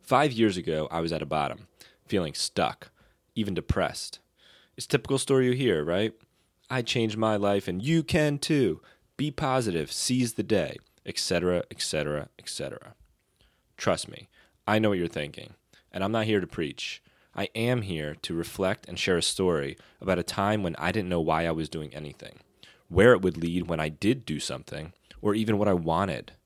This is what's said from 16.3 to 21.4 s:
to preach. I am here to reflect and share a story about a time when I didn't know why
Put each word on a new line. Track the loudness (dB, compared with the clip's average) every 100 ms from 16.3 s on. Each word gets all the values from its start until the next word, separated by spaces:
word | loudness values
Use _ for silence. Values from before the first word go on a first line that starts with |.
| 2
to | 2
preach. | -4 -6 -6 -10 -10 _ _ _
I | -8 -6
am | -2 0 0
here | -2 -4 -6 -8
to | -6
reflect | -4 -4 -2 0 -2 -6
and | -4
share | 0 2
a |
story | 0 2 2 2 -2 -8 -16 _
about | -2 -2
a |
time | -2 -2 0 0
when | -2 -2
I | -2
didn't | -2 0
know | 0
why | 2 2